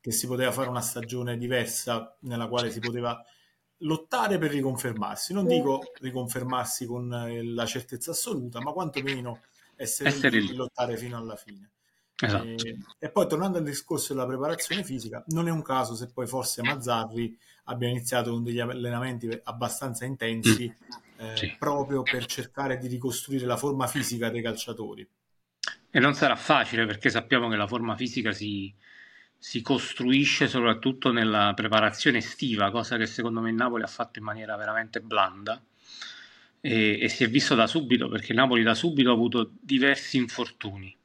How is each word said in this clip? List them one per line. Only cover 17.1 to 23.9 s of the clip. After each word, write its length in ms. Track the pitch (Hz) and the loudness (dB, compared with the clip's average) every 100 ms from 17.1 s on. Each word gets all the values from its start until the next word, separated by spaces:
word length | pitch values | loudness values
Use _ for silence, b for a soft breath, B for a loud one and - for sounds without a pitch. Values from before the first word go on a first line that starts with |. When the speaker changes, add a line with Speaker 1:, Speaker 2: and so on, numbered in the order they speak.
| 113 117 117 b b | -4 -4 -6 b b
Speaker 1:
abbia 240 | - 123 120 | -10 -2 0
iniziato 440 | 123 120 127 117 | 0 0 0 0
con 100 | 117 | -2
degli 160 | 117 117 | -2 -2
allenamenti 680 | 120 127 120 120 127 120 117 113 | -2 -4 -4 -4 -4 -4 -6 -6
abbastanza 600 | - 120 120 - 135 117 | -8 -6 -4 -4 -6 -6
intensi, 640 | 123 135 113 113 117 107 120 | -6 -4 -4 2 4 4 2
Speaker 2:
Mm. 400 | - - - _ _ | -10 -20 -20 _ _
Speaker 1:
Eh, 180 | 113 110 | -8 -6
Speaker 2:
Sì. 180 | - - | -6 -4
Speaker 1:
proprio 480 | 143 143 127 139 127 | -2 -2 0 -2 -2
per 200 | 127 117 | -4 -4
cercare 520 | - 127 - 139 127 | -8 -8 -6 -4 -4
di 80 | 127 | -4
ricostruire 580 | 123 127 123 - 135 123 | -4 -4 -6 -4 -4 0
la 100 | 117 | 0
forma 300 | 139 135 | 0 0
fisica 440 | 127 | 0